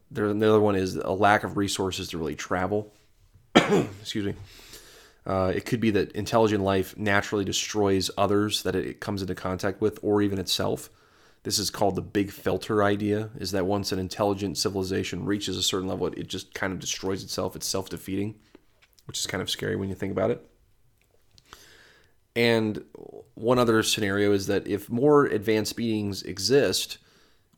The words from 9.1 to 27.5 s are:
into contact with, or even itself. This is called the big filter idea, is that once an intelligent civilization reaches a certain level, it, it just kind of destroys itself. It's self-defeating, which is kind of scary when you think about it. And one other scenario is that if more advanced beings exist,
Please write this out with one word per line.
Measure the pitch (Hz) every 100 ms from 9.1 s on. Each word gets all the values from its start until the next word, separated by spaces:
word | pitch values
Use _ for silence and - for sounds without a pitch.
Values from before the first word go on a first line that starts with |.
| 101
into | 95
contact | 92 92 92 101 95
with, | 107 -
or | - 104
even | 101 98
itself. | 90 - 98 127 - _ _ _ _ _
This | - -
is | 98
called | - 101
the | 92
big | 92 104 95
filter | - - 92 - 107
idea, | 101 101 104 104 110 -
is | 92
that | 95
once | 92 101 95
an | 95
intelligent | 92 - 104 98 101 73
civilization | 107 98 92 95 95 85
reaches | 98 101 101 95
a |
certain | 92 101 92
level, | 95 87
it, | -
it | 85
just | 92 -
kind | - 98
of | 92
destroys | 85 - 95 98
itself. | 107 - 95 78
It's | -
self-defeating, | 95 95 82 - 95 104 110 _ - _ _ _ _ -
which | -
is | -
kind | 98
of | 92
scary | - 104 98
when | 98
you |
think | 92 98
about | 95 104
it. | 120 - _ _ _ _ _ _ _ _ _ - - - - - _ _ _ _ -
And | 117 113 110 104 - - - - -
one | - 110 123
other | 117 110
scenario | 104 - 104 101 104
is | 101 98
that | 98 -
if | 95 -
more | 120 143 147 139
advanced | 107 104 107 104 -
beings | 117 107 104 95
exist, | - 90 101 139 104 98 - - _ _ _ _ _